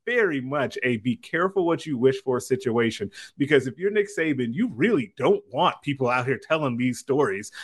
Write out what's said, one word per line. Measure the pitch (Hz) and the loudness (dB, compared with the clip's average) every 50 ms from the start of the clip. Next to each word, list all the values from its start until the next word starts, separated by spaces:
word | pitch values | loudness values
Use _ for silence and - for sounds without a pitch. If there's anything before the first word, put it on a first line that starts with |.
| - | -6
very | 233 247 240 214 180 147 135 | -2 0 2 2 2 0 -2
much | 123 131 143 147 127 107 - - - | -4 -4 -2 -2 -2 -2 -4 -2 0
a | 127 123 | 0 0
be | 107 101 127 113 | 0 0 -2 -2
careful | - - - - 165 180 190 - 196 175 | -2 -6 -6 -2 0 0 2 2 0 2
what | 170 165 - - | 2 0 0 -2
you | 156 139 | -6 -4
wish | 113 123 131 131 - - | 4 4 4 4 2 -2
for | 135 123 120 | -2 -2 -2
situation, | - - 131 127 - 120 110 120 117 113 110 - 104 98 - - - - _ | 0 -2 -4 -2 -2 -2 0 2 2 0 0 -4 -8 -10 -10 -14 -20 -16 _
because | - 143 139 151 135 117 | -4 0 4 4 4 4
if | 131 - | 2 -6
you're | - 185 202 | -4 -4 -2
Nick | 208 214 202 | 0 0 -2
Saban, | 202 - 170 160 160 143 123 123 117 117 | -2 -2 -2 -2 -2 0 -2 -2 -4 -2
you | 170 247 233 | -2 -2 -2
really | 131 113 170 233 214 147 110 - _ | -2 0 0 2 2 2 0 -4 _
don't | - 123 - - - - - | 0 2 2 2 2 0 -8
want | - 143 180 175 - - | -2 0 0 0 0 -2
people | - 147 135 131 131 | -4 -6 -2 0 0
out | 120 123 127 123 | 0 0 0 0
here | 135 123 107 | 0 -2 -4
telling | - - 160 160 151 131 120 | 0 -2 0 0 0 -2 0
these | 117 127 127 117 | 0 0 -2 -2
stories | - - - 131 147 139 104 95 98 110 - - - | -4 -2 -2 2 2 2 0 0 -4 -8 -12 -14 -16